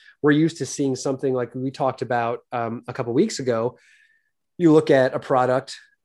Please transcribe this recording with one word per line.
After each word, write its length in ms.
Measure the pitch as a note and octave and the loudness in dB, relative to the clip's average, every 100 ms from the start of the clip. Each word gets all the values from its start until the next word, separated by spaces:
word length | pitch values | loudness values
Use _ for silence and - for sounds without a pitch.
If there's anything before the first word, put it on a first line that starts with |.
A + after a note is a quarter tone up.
| _ _ | _ _
we're 80 | D3 | 2
used 280 | D3 D#3+ D#3+ | 4 2 -2
to 80 | C3 | -10
seeing 280 | - C#3 | -4 -4
something 400 | C3 C#3+ C3+ C#3 | -2 -4 -4 -2
like 200 | B2+ A#2+ C3 | -2 -4 -6
we 160 | C3 | -8
talked 300 | C3 C3+ B2 | -4 -4 -2
about, 380 | A#2+ A#2+ A#2 A#2+ - | -4 -2 -2 -6 -8
um, 320 | B2 A2+ A#2+ B2 | -6 -6 -8 -10
a 60 | |
couple 200 | A#2+ A#2+ | -8 -4
weeks 280 | A#2+ A#2 - | 0 0 -2
ago. 380 | B2+ A#2 A#2 - _ _ _ _ _ _ _ - | -4 -2 -2 -6 _ _ _ _ _ _ _ 0
You 140 | E3+ | 6
look 180 | D3+ D#3 | 6 6
at 220 | C#3 C3 | 4 4
a 60 | A#2+ | 0
product, 580 | - C3 B2+ B2+ C3+ - - _ | 0 0 2 0 -4 -16 -20 _